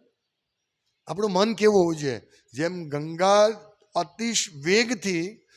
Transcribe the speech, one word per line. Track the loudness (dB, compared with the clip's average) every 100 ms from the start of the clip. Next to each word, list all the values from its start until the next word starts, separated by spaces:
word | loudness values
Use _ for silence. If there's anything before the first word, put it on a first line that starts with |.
| _ _ _ _ _ _ _ _ _ _ -12
આપણું | -6 -2
મન | 2 0
કેવું | 2 4 4
હોવું | 4 0
જોઈએ, | -4 -6 -12 _ _
જેમ | -6 -6 -6 -8
ગંગા | -8 -8 0 4 4 4 0 -14 _ _ -6
અતિશ | -6 -6 -4 -4 -4 -6
વેગથી | 0 2 2 -2 -4 -4 -6 -10 _